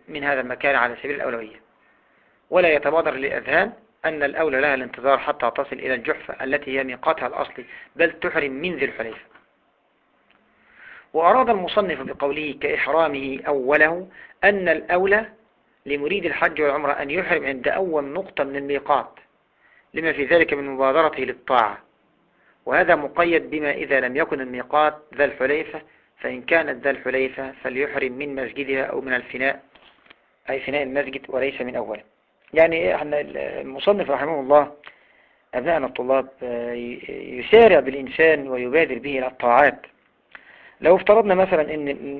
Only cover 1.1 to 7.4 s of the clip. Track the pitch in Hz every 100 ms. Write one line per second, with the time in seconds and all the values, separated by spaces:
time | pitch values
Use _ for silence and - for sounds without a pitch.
1.1 | 143 131 117 107 - _ _ _ _ _
2.1 | _ _ _ _ 175 175 147 143 160 156
3.1 | 135 135 - - 156 208 - _ _ 160
4.1 | 156 139 165 160 131 147 135 123 - 127
5.1 | 131 147 143 120 - 135 127 135 123 143
6.1 | - - - 131 143 135 135 131 123 160
7.1 | 156 123 -